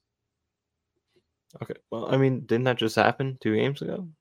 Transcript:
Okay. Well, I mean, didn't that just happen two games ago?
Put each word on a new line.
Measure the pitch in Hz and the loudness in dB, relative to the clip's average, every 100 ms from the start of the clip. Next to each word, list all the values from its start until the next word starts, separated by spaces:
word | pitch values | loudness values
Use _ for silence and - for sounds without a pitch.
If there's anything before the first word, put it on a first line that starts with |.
| _ _ _ _ _ _ _ _ _ _ _ _ _ _ _ - | _ _ _ _ _ _ _ _ _ _ _ _ _ _ _ -14
Okay. | - - _ | -12 -12 _
Well, | 113 - | -10 0
I | 135 | 2
mean, | 135 131 139 | 2 0 0
didn't | 113 | 0
that | 127 120 | 2 0
just | 110 - | 0 4
happen | 107 - 135 131 | 4 4 -4 -4
two | 110 107 | -2 0
games | 123 143 | 0 -4
ago? | - - 175 - | -8 -8 -12 -8